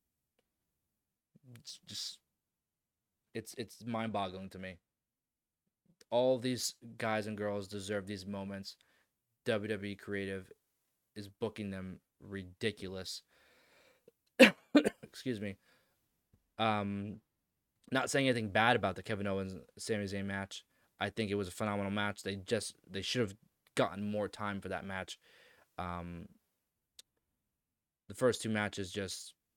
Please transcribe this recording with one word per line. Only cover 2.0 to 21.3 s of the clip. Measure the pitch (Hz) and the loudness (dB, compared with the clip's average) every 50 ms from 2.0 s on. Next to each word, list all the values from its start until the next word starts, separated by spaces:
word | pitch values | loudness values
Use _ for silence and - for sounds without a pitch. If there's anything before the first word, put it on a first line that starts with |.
| - - - - _ _ _ _ _ _ _ _ _ _ _ _ _ _ _ _ _ _ _ _ _ _ - | -8 -8 -8 -12 _ _ _ _ _ _ _ _ _ _ _ _ _ _ _ _ _ _ _ _ _ _ -8
it's, | 113 110 - - | -8 -8 -8 -6
it's | - 113 101 - - 110 | -8 -8 -8 -10 -10 -6
mind-boggling | 120 113 110 113 110 104 104 98 92 90 95 95 92 | -4 -2 0 0 0 0 0 0 -2 -4 -6 -10 -10
to | - 92 | -10 -10
me. | 95 92 90 - _ _ _ _ _ _ _ _ _ _ _ _ _ _ _ _ _ _ _ _ _ _ _ - - - | -10 -10 -10 -12 _ _ _ _ _ _ _ _ _ _ _ _ _ _ _ _ _ _ _ _ _ _ _ -20 -4 0
All | 117 120 127 131 131 123 | 4 6 6 6 6 4
these | 120 127 127 107 - - - _ 123 117 113 | 2 0 0 0 -2 -4 -6 _ -14 -16 -8
guys | - 117 110 110 110 101 | -4 0 0 2 0 0
and | 107 107 | -2 -2
girls | 98 104 104 101 104 98 | -2 -2 -2 -2 -2 -4
deserve | 92 104 101 95 98 107 101 95 | -6 -8 -6 -4 -2 -2 -2 -2
these | 98 104 95 92 | -4 -6 -8 -6
moments. | 101 101 98 98 98 98 98 98 - - - _ _ _ _ _ _ _ _ _ _ _ _ - | -6 -6 -6 -6 -6 -6 -8 -10 -10 -14 -16 _ _ _ _ _ _ _ _ _ _ _ _ 0
W | 123 113 104 104 | 0 0 2 0
W | 107 110 98 101 101 | -2 -4 -4 -4 -6
E | 101 | -8
Creative | - - - 101 98 98 98 95 95 92 - - _ _ _ _ _ _ _ _ _ _ _ - | -8 -6 -4 -2 -2 -2 -2 -4 -6 -8 -12 -18 _ _ _ _ _ _ _ _ _ _ _ -14
is | 107 101 | -12 -12
booking | 98 101 - 117 107 - - 104 98 | -12 -8 -4 -4 -4 -2 -4 -4 -4
them | 95 95 92 92 87 82 _ _ _ _ | -4 -6 -6 -8 -10 -12 _ _ _ _
ridiculous. | 98 101 98 98 92 90 90 - 117 110 101 - 98 92 95 92 92 - - - - _ _ - - - - - _ _ - - - - _ _ _ - - _ _ _ _ - | -12 -8 -8 -8 -8 -8 -6 -2 -2 -2 -2 -2 -6 -8 -8 -8 -8 -8 -10 -10 -12 _ _ -20 -20 -20 -20 -20 _ _ -20 -20 -20 -20 _ _ _ -20 -20 _ _ _ _ 12
<coughs> | 247 202 - - - _ - 285 - - - - - | 12 12 10 6 0 _ 6 6 6 4 0 -6 -14
Excuse | - - - - 131 117 101 | -18 -14 -6 -4 -2 -2 -2
me. | 104 101 98 - _ _ _ _ _ _ _ _ _ _ _ _ _ _ _ _ _ _ _ | -4 -6 -8 -10 _ _ _ _ _ _ _ _ _ _ _ _ _ _ _ _ _ _ _
Um, | - 113 110 107 104 101 101 101 101 101 107 - 110 - _ _ _ _ _ _ _ _ _ _ _ _ - | 2 2 4 4 2 2 0 -2 -2 -4 -6 -8 -10 -14 _ _ _ _ _ _ _ _ _ _ _ _ -2
not | 135 131 127 - | 0 0 2 2
saying | - 139 135 | 2 4 4
anything | 131 120 117 110 101 | 4 4 2 2 2
bad | 95 107 113 120 120 | 4 6 8 8 6
about | 113 101 98 92 | 6 4 2 0
the | - - | -2 -4
Kevin | - 110 98 101 | -4 -4 -2 0
Owens, | 101 95 98 95 95 95 82 - - - | 0 0 0 -2 -4 -6 -8 -12 -16 -16
Sami | - - - 110 104 104 | -8 -4 -2 0 0 0
Zayn | 95 98 98 98 | -2 -4 -4 -4
match. | 98 98 98 98 - - - - _ _ _ _ _ _ - | -2 -4 -4 -4 -6 -8 -12 -16 _ _ _ _ _ _ -4
I | 98 101 | -2 -2
think | - - 110 | 0 0 0
it | 98 | 2